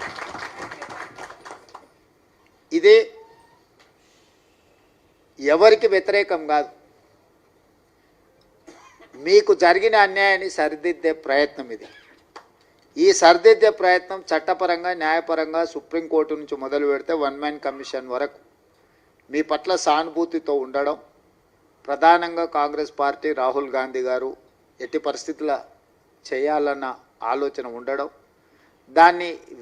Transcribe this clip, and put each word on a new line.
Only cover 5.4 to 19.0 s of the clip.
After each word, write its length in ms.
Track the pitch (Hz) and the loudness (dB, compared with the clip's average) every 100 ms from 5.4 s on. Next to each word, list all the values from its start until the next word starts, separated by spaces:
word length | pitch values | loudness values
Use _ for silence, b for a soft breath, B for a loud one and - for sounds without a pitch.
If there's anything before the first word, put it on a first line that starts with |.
| 139 160 214 214 226 190 | 0 6 6 6 4 2
వ్యతిరేకం 460 | 196 202 202 170 151 | 2 0 0 -4 -2
కాదు, 180 | 151 147 - _ _ _ _ _ _ _ _ _ _ _ _ _ _ _ _ _ _ - - - _ - 127 156 | -2 -2 -10 _ _ _ _ _ _ _ _ _ _ _ _ _ _ _ _ _ _ -20 -20 -20 _ -20 -12 4
మీకు 260 | 202 208 190 175 | 6 6 4 4
జరిగిన 300 | 180 220 220 196 | 4 4 4 4
అన్యాయాన్ని 420 | 190 196 190 185 - | 2 0 0 -2 -4
సరిదిద్దే 520 | 151 151 170 160 160 160 135 | -4 -4 -6 -4 -4 -4 -2
ప్రయత్నం 440 | 135 147 - 127 110 | 0 0 -4 -14 -16
ఇది. 120 | - - _ _ _ - - _ _ _ _ 139 | -18 -20 _ _ _ -20 -20 _ _ _ _ 2
ఈ 40 | 185 - | 2 6
సరిదిద్దే 500 | 170 175 220 220 214 214 | 6 8 6 6 4 2
ప్రయత్నం 400 | 185 180 185 190 - | 2 2 -2 -12 -6
చట్టపరంగా, 640 | 160 170 175 180 170 180 175 | -4 -2 -2 -2 -2 -4 -4
న్యాయపరంగా 580 | 156 160 165 160 160 160 165 | -2 -2 -2 -4 -4 -4 -4
సుప్రీంకోర్టు 600 | 160 - 165 160 160 151 151 | -8 -8 -8 -2 -2 -2 -6
నుంచి 160 | 143 139 | -10 -10
మొదలు 220 | 135 143 143 | -6 -4 -2
పెడితే 220 | 139 139 165 139 | -2 -4 -4 -4
వన్ 120 | 139 | -6
మ్యాన్ 160 | 147 147 139 | -8 -8 -10
కమిషన్ 420 | 135 135 135 127 127 | -10 -10 -12 -8 -6
వరకు 240 | 139 - _ _ _ _ _ _ | -6 -10 _ _ _ _ _ _